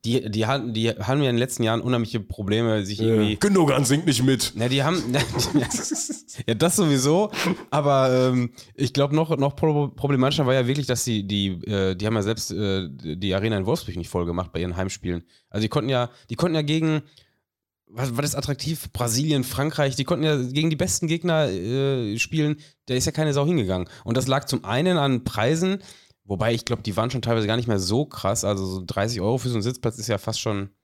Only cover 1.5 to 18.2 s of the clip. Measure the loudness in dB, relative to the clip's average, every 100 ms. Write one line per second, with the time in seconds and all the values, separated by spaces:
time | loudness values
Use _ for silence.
1.5 | 0 0 0 0 0 0 -4 -6 -6 0
2.5 | 2 2 0 -2 0 2 4 2 2 4
3.5 | 4 4 4 4 2 2 2 4 2 0
4.5 | -2 0 2 2 0 0 -2 0 -2 0
5.5 | 0 0 -4 -4 -6 -6 -10 -12 -10 -4
6.5 | 0 2 4 4 4 4 4 2 0 -2
7.5 | -2 -2 0 4 4 4 4 4 2 0
8.5 | -6 -20 -4 -2 2 2 2 2 2 0
9.5 | 2 0 2 0 -2 0 2 2 2 2
10.5 | 2 2 0 -2 -2 0 -2 0 0 0
11.5 | -2 -2 0 0 0 0 0 0 -2 -4
12.5 | -4 -2 -2 -4 -8 -8 -6 -2 0 0
13.5 | 0 0 -2 -4 -10 -4 -4 -2 -4 -4
14.5 | -4 -4 -4 -6 -6 -6 -6 -8 _ _
15.5 | -4 -2 -2 0 0 -2 -6 _ -2 0
16.5 | 0 0 0 2 0 -4 _ _ _ _
17.5 | _ _ _ _ -6 -4 -2